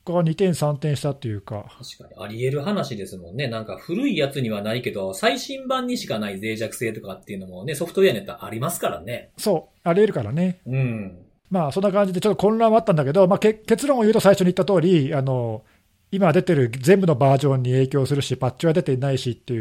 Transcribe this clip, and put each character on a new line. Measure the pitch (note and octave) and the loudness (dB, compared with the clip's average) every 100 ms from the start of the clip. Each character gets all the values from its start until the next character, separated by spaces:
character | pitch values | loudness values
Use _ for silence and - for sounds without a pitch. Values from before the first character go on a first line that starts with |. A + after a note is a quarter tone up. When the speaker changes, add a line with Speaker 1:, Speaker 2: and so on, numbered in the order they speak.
Speaker 1:
こ | - F3 | -4 0
う | |
二 | E3 | 0
転 | D#3+ F#3+ | 2 0
三 | D#3 D3 | 2 -2
転 | C#3 D#3 C#3 | -2 -2 -2
し | |
た | C#3+ | -4
と | C#3 A#2 | -6 -8
い | |
う | G#2 | -8
か。 | - G#2+ - - - - | -10 -12 -12 -18 -20 -20
Speaker 2:
確 | - | -20
か | - | -16
に。 | |
あ | G#2 | -12
り | A2+ | -6
得 | B2+ D3 | -4 -2
る | |
話 | E3+ G3 C3+ G#2+ | -4 -4 -4 -8
で | F#2 | -10
す | F#2 | -14
も | E2+ | -12
ん | A2 | -8
ね。 | B2+ | -6
な | A2+ | -6
ん | |
か | G#2+ - | -10 -12
古 | - F#3 C#4 | -8 -4 -2
い | E3 | 0
や | C#3 | -2
つ | C#3+ | -2
に | A2+ | -4
は | G#2 | -4
な | G#2 | -4
い | B2 | -4
け | A2 | -4
ど、 | G2+ F#2+ | -6 -6
最 | F#2+ A3 C4 | -2 -2 -2
新 | - C4+ B3+ | -6 -10 -6
版 | C4 B3 | -4 -4
に | B3 | -6
し | - | -6
か | A2 | -6
な | G#2 | -6
い | F#2+ | -6
脆 | A2 A2 | -6 -4
弱 | G#2+ - | -6 -6
性 | A2+ | -6
と | G#2+ | -6
か | G2 | -10
っ | F#2+ | -14
て | - | -12
い | G2 | -12
う | |
の | F#2 | -12
も | F2+ | -10
ね、 | B2 | -8
ソ | D3+ F3 | -6 -4
フ | |
ト | F#3+ | 2
ウ | |
ェ | F#3+ | 2
ア | |
に | A2+ | 2
よ | |
っ | F#2+ | -6
て | |
あ | - F#2+ | -12 -10
り | A2 | -6
ま | D3+ | -6
す | - | -4
か | - | -4
ら | - | -6
ね。 | F2+ A#2 - - | -10 -12 -12 -6
Speaker 1:
そ | G#3 E3 - | -2 -2 -4
う。 | _ E3+ | _ 0
あ | |
り | F3 | 4
得 | G#3+ | 2
る | |
か | D3+ | 2
ら | G#2 | -4
ね。 | C#3+ F#3 F3+ A#2+ | 0 -2 -2 -6
Speaker 2:
う | C3 | -2
ん。 | B2+ A2 F#2+ F2+ - _ _ | -2 -4 -8 -14 -20 _ _
Speaker 1:
ま | F#3 D3 | -2 -2
あ | |
そ | F3+ | 0
ん | |
な | G3+ | 0
感 | G3 G3 | 2 0
じ | |
で | F3+ | 0
ち | G#3+ | 0
ょ | |
っ | |
と | F#3 | 2
混 | G#3 A3 | 2 4
乱 | A3+ | 4
は | A3 | 4
あ | |
っ | |
た | A3+ | 4
ん | D#3 | 2
だ | |
け | C3+ | 2
ど、 | F3+ F#3 | 4 4
ま | G3 | 4
あ | |
け-、 | G#3+ | 2
結 | A3 - A3+ C#4+ | 0 0 0 2
論 | B3+ | 4
を | |
言 | G#3+ | 4
う | |
と | A3 | 6
最 | G3 | 6
初 | G3 | 6
に | F3+ | 4
言 | |
っ | |
た | F3+ | 2
通 | G3 F#3 | 2 2
り、 | E3+ E3+ C3+ | 4 4 4
あ | D3 | 0
の、 | C3+ B2+ A#2 A2 - _ _ _ _ | 0 -2 -2 -6 -12 _ _ _ _
今 | G3 F3+ | 0 4
出 | D#3+ | 4
て | F3+ | 4
る | D3+ A#2+ C3 | 2 2 0
全 | B2+ G3+ | 4 4
部 | F#3 | 4
の | |
バ | B2 C3+ C#3 | 4 4 4
ー | |
ジ | C#3+ | 2
ョ | |
ン | C3+ | 0
に | B2 | 2
影 | C3 C3 | 2 2
響 | C#3+ C3 | 0 0
す | C#3+ | 0
る | |
し、 | - B2+ | -2 -2
パ | B2+ | -4
ッ | - | 0
チ | E3 | 0
は | |
出 | D#3+ | 2
て | E3+ | 0
い | B2+ | 0
な | C#3 | 0
い | C3 | -2
し | B2 | -2
っ | A2+ | -6
て | - | -6
い | A#2 | -6